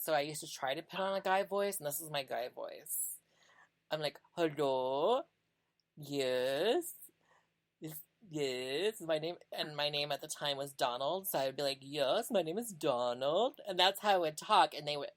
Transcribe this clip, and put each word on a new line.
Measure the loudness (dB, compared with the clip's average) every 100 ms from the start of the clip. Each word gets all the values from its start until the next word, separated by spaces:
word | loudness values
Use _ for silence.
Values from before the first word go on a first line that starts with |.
so | 2
I | 2
used | 2 -4
to | -10
try | -6 -4
to | -4
put | -4 -4
on | -2
a | -2
guy | 2 2
voice, | 2 0 0 -2
and |
this | -6 -6
is | -4
my | -6
guy | -4 -4 -4
voice. | -6 -10 -10 -8 -6 -6 -8 _ _ _ -20 -20 _ _
I'm | -2
like, | -2 -4 _
Hello? | 0 0 2 2 2 2 2 4 2 0 _ _ _ _ _ _
Yes? | -18 -6 -2 2 2 2 2 2 2 -2 -12 -18 _ _ _ _ _ _ _
Is, | -12 -12 -16 _ -10
yes, | -4 -2 -2 -2 -2 -2 -4
my | -2 -2
name, | -2 -8 -12
and | -8 -6
my | -2 -2
name | 0 -2
at | -4
the | -6
time | -6 -4 -2
was | -4
Donald, | 0 0 0 -2 -2 -2
so | 0
I |
would | 0
be | 0
like, | -2 -2
Yes, | -6 0 2 2 2
my | 0
name | 0 -2
is | -6
Donald, | -4 0 2 2 0 0 2 2 0 -8
and | 4
that's | 4 4
how | 4
I | 4
would | 4 -2
talk, | 4 6 6
and | 4 -4
they | -4
would | -4